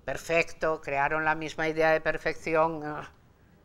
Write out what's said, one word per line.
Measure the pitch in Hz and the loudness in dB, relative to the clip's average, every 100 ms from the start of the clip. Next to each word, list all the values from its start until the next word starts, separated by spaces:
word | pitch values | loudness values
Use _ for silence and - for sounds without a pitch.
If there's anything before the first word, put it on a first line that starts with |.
perfecto, | - 139 - 165 160 - 165 156 | -8 -8 0 0 0 -2 -2 -2
crearon | - 139 143 156 | -2 0 0 2
la | 156 160 | 0 0
misma | 151 - 160 | -2 -2 -2
idea | 160 160 | 2 4
de | 156 | 4
perfección, | 156 156 160 160 170 160 165 156 | 2 -2 -4 -4 0 4 2 0
ah, | 151 147 147 - _ _ _ _ | -6 -8 -12 -20 _ _ _ _